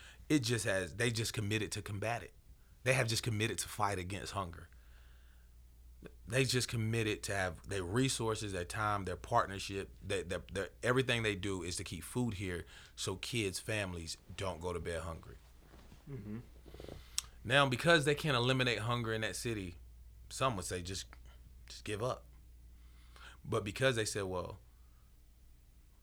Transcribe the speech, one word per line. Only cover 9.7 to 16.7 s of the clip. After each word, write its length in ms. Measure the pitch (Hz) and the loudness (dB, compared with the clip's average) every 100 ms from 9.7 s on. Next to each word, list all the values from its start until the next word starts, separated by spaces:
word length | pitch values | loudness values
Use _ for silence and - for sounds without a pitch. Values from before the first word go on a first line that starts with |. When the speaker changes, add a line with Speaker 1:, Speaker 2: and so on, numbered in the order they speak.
| 98 90 - 95 | -4 -6 -8 -2
Speaker 1:
their, 180 | 98 | 0
their, 180 | 87 90 - | 0 -4 -2
their, 160 | 92 107 - | -2 -2 0
everything 400 | 120 127 127 117 | 2 4 4 4
they 120 | 110 101 | 2 2
do 280 | 98 95 | 0 0
is 140 | 85 87 | -2 -4
to 60 | |
keep 200 | 95 85 | -4 -6
food 320 | - 123 120 95 | -4 0 0 0
here 300 | 98 87 - - - - | -2 -4 -6 -14 -16 -6
so 200 | - 95 | -4 -4
kids, 440 | - 120 101 87 | -2 0 0 -2
families 580 | - 110 98 87 82 - - 90 | -2 -2 -2 -4 -6 -8 -10 -4
don't 240 | 95 80 | -4 -2
go 120 | 90 | -2
to 60 | 87 | -2
bed 220 | 78 82 | -2 -4
hungry. 360 | 82 80 - - - - - - - - - | -4 -8 -12 -18 -20 -20 -20 -20 -20 -18 -12
Speaker 2:
Mm-hmm. 260 | 135 101 110 - - - | -10 -8 -10 -12 -18 -16